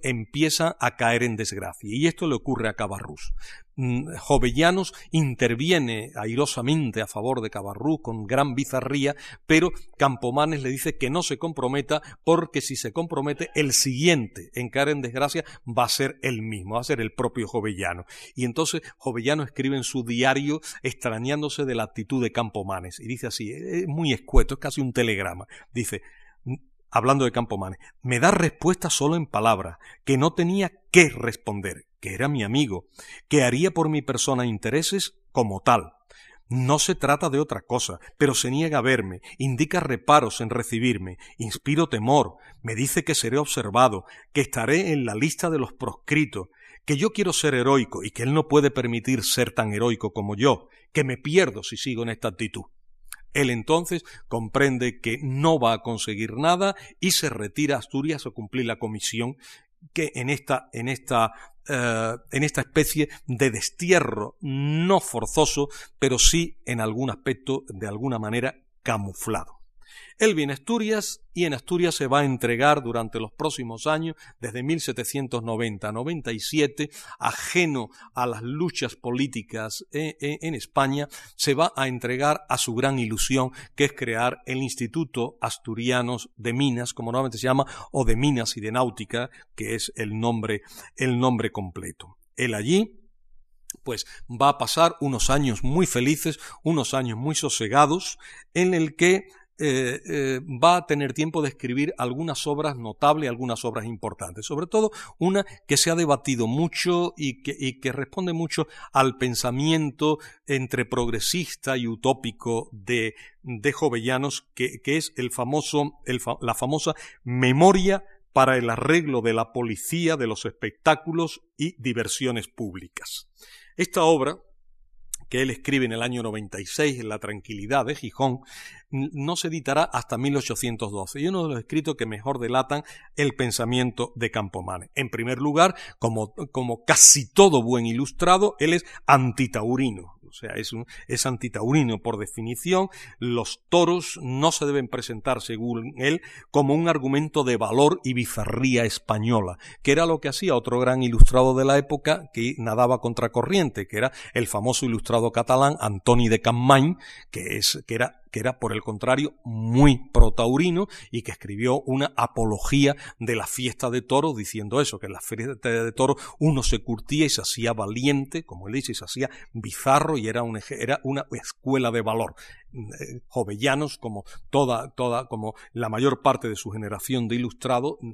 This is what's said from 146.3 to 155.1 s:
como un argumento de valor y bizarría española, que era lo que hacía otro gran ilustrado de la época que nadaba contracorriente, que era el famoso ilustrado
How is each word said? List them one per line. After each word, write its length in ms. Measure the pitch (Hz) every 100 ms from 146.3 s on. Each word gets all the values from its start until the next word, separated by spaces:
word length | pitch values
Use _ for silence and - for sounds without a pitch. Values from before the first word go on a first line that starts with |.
| - -
como 240 | 143 139
un 140 | 151 170
argumento 560 | 156 131 139 151 151
de 120 | 127 117
valor 460 | 104 120 147 180
y 120 | 127 123
bizarría 680 | 117 - 95 117 131 123
española, 760 | 113 - - 107 113 113 92 90 - -
que 80 | -
era 160 | 147 170
lo 120 | 160
que 80 | 143
hacía 260 | - 190 123
otro 240 | - 123
gran 240 | 127 131
ilustrado 500 | 123 117 - 127 131 131
de 100 | 135
la 120 | 143
época 540 | 139 147 151 156 147
que 220 | - 120 -
nadaba 420 | 113 110 123 127
contracorriente, 880 | 117 117 117 120 120 196 147 104 98
que 120 | 104
era 140 | 131 - -
el 140 | 123 113
famoso 400 | 104 117 123 127
ilustrado 440 | 110 -